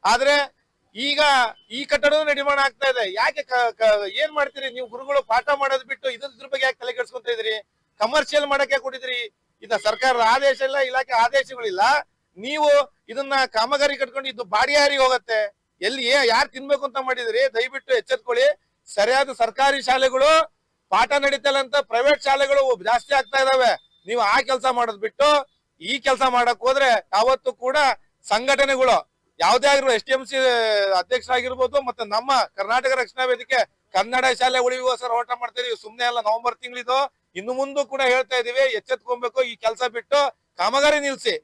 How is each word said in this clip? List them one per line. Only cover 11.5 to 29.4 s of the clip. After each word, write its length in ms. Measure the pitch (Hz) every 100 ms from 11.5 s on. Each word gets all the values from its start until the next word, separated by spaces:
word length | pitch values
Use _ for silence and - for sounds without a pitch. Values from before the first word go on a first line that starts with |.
| 254 226 185 220 285 - _ _ -
ನೀವು 580 | 226 302 302 285 269 _ _
ಇದನ್ನ 240 | 226 277 269 254
ಕಾಮಗಾರಿ 500 | 220 233 285 285 269
ಕಟ್ಕೊಂಡು 320 | 262 269 269
ಇದು 160 | 220
ಬಾಡಿಗೆ 340 | 208 208 269 294
ಯಾರಿಗೆ 240 | 285 277
ಹೋಗತ್ತೆ? 520 | 262 254 - 226 208 _ _ _
ಎಲ್ಲಿ, 220 | 196 262
ಏ-, 240 | 240 277 247
ಯಾರ್ 220 | 226 277
ತಿನ್ಬೇಕು 360 | 262 277 277
ಅಂತ 120 | 277 269
ಮಾಡಿದಿರಿ? 520 | 262 247 233 220 269
ದಯವಿಟ್ಟು 420 | 226 254 269 - 247
ಎಚ್ಚೆತ್ಕೊಳ್ಳಿ. 480 | - 254 240 240 277 294 _ _ _
ಸರಿಯಾದ 340 | - 214 262 277 254
ಸರ್ಕಾರಿ 440 | 233 220 277 277
ಶಾಲೆಗಳು 760 | 254 262 262 262 285 320 320 _ _ _ _
ಪಾಠ 240 | 190 254
ನಡೀತಲ್ಲ 460 | 285 277 277 285 277
ಅಂತ 180 | 262 285
ಪ್ರೈವೇಟ್ 460 | 269 226 269 285
ಶಾಲೆಗಳು 640 | 277 269 277 277 269 233
ಜಾಸ್ತಿ 300 | 190 233 -
ಆಗ್ತಾ 280 | 277 269 277
ಇದಾವೆ. 600 | 269 262 247 170 _ _ 175
ನೀವು 140 | 240
ಆ 200 | 208 233
ಕೆಲಸ 240 | 262 262 262
ಮಾಡೋದ್ 300 | 247 233 208
ಬಿಟ್ಟು 460 | 214 _ 285 294 277 _ _ _
ಈ 180 | 170 269
ಕೆಲಸ 240 | 277 254 262
ಮಾಡಕ್ 320 | 247 240 233
ಹೋದ್ರೆ 300 | 247 269 269
ಯಾವತ್ತೂ 640 | 220 - 196 233 262 262
ಕೂಡ 240 | 240 254 285 277 220 _ _ -
ಸಂಘಟನೆಗಳು 920 | 208 254 277 277 269 254 190 - _ _ _